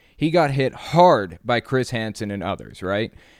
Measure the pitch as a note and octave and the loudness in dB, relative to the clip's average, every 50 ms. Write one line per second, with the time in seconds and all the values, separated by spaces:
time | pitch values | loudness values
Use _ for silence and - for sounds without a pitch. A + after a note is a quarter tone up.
0 | _ _ _ - - D#3+ D#3+ F3 D#3+ C#3 C3+ C#3 C3+ B2+ - - - - - E3+ | _ _ _ -4 -2 0 2 2 2 2 2 0 0 -2 -2 -6 -8 0 4 6
1 | F3+ F3+ D#3 A2 G2+ F2 E2+ - - A#2 A#2+ A#2 - - C3+ C3 B2 - B2+ A2+ | 6 6 6 4 2 -4 -8 -8 -4 -2 -2 -2 -2 -2 -2 -2 -2 -2 -4 -6
2 | A2 A2 G2+ - A2+ G2+ G2+ G2+ D#2+ F#2+ F#2 - A#1 A1 - - F#2 F2+ G2 G#2 | -6 -6 -8 -8 -8 -6 -6 -6 -4 -6 -6 -6 -10 -14 -14 -8 -6 -4 -2 -2
3 | A2+ A2 - - - - _ | -4 -6 -8 -16 -20 -20 _